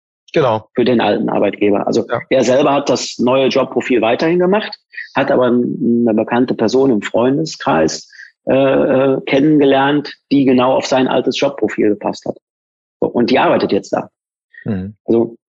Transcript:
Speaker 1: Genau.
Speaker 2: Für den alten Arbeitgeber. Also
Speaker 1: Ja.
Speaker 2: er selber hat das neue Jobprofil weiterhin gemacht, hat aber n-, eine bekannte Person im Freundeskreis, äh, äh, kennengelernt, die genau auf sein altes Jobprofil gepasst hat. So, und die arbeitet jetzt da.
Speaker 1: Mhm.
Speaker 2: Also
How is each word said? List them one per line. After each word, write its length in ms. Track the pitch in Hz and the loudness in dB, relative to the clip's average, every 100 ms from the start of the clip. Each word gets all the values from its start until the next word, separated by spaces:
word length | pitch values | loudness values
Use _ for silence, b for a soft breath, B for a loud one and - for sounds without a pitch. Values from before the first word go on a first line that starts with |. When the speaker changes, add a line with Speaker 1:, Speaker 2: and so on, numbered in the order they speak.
| _ _ _ | _ _ _
Speaker 1:
Genau. 340 | 170 127 110 - | -2 0 0 -4
Speaker 2:
Für 100 | - | -2
den 160 | 120 117 | 0 2
alten 300 | 104 110 - | 2 0 -2
Arbeitgeber. 560 | - 101 - 104 101 - | 0 -2 0 0 0 0
Also 200 | 117 - | -2 -2
Speaker 1:
Ja. 120 | 120 - | -6 -2
Speaker 2:
er 160 | 135 | 0
selber 300 | 120 131 143 | 2 2 2
hat 160 | 139 139 | 0 0
das 280 | 120 - - | -2 -4 -4
neue 280 | 123 135 131 | 0 2 2
Jobprofil 560 | 135 127 127 - 123 | 0 -2 -4 0 0
weiterhin 360 | 110 123 165 180 | 2 0 0 0
gemacht, 400 | 180 208 - - _ B B | 2 0 -2 -14 _ B B
hat 160 | 135 139 | -4 0
aber 160 | 127 123 | 2 2
n-, 580 | 120 120 - 117 117 120 | 2 0 -2 -2 0 0
eine 80 | |
bekannte 400 | 110 107 120 123 | 0 0 0 -2
Person 360 | 110 110 127 139 | 0 0 2 2
im 100 | 107 | 0
Freundeskreis, 1080 | - 110 123 143 156 - - 156 160 - - B B B - | -2 0 0 0 -4 -6 -2 0 0 -4 -16 B B B -2
äh, 80 | |
äh, 640 | 131 135 135 143 131 135 131 - | 0 2 2 0 2 2 0 0
kennengelernt, 880 | 139 151 151 139 135 139 147 139 - - | 0 4 4 4 4 2 0 -4 -10 -2
die 140 | 143 | 2
genau 300 | 135 127 127 | 4 2 2
auf 120 | 135 - | 0 0
sein 220 | 131 131 | 0 0
altes 320 | 131 127 - | 0 -2 -2
Jobprofil 500 | 139 - 104 - 104 | -2 -2 -4 0 0
gepasst 360 | 104 95 - - | 0 -4 -8 -10
hat. 100 | - _ _ _ _ _ - | -12 _ _ _ _ _ -6
So, 60 | 120 | -4
und 240 | 120 117 | 0 0
die 80 | 127 | 2
arbeitet 340 | 160 113 - | 2 0 0
jetzt 180 | 98 - | -4 -4
da. 180 | - - _ _ _ _ B | -6 -8 _ _ _ _ B
Speaker 1:
Mhm. 320 | - 95 95 107 - | -8 -6 -8 -10 -2
Speaker 2:
Also 300 | 117 117 - _ | 0 0 -6 _